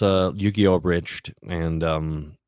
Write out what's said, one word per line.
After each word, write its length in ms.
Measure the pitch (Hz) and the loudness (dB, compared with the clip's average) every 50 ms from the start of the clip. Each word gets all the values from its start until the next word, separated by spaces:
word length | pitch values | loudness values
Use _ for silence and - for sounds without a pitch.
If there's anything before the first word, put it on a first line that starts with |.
uh, 300 | 107 98 95 95 92 90 - | 2 2 2 2 2 0 -2
Yu-Gi-Oh! 400 | 101 98 107 101 107 101 95 92 | -2 -2 -2 2 4 4 6 4
Abridged, 580 | 87 78 90 87 85 82 - - - - - - _ - - | 4 2 2 0 0 -2 -6 -10 -14 -14 -16 -18 _ -12 -8
and, 360 | 87 85 82 82 82 80 82 | -6 -4 -4 -2 -2 -2 -2
um, 540 | 80 80 78 78 78 78 76 76 73 78 _ _ | -2 -2 -2 -2 -4 -6 -8 -8 -12 -16 _ _